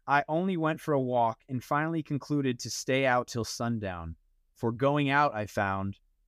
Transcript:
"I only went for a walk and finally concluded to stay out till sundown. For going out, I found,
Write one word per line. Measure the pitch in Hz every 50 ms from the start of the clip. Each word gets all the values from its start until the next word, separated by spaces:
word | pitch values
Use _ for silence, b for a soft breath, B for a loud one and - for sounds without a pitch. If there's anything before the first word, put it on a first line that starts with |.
| - -
"I | 139 143 143 -
only | 156 165 185 196 190 165
went | 156 156 160 156
for | - - 151
a | 139
walk | 131 123 123 123 117 113 110 - _ -
and | 131 123 -
finally | - 147 147 156 160 165 165 147
concluded | - 147 135 - - 147 147 139 131 120 120
to | - 117
stay | - - - - 131 135 135
out | 131 123 123 120 -
till | - 120 107
sundown. | - - - 120 117 117 110 104 95 90 87 82 82 82 - _ _ _ _ _ _ _
For | - - 117
going | 117 113 135 139 143 147 143 135
out, | 139 143 147 143 110
I | 107 107
found, | 101 - - 101 98 98 98 98 98 98 - _ _ _ _ _